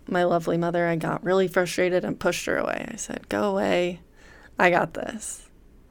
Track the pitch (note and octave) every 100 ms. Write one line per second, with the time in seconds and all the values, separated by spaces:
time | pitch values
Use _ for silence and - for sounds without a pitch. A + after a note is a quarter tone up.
0 | - F3+ F3 E3+ E3 E3+ E3+ F3 E3+ E3
1 | D#3+ D#3 F3+ F#3+ F#3 F#3+ F3 F3+ F#3 F3+
2 | - - F3+ E3+ - - - - - -
3 | - - - - G#3 G3 G3+ F3+ F3+ F3+
4 | - - - - - - F3+ F3 E3+ -
5 | - A3 - - - - - - -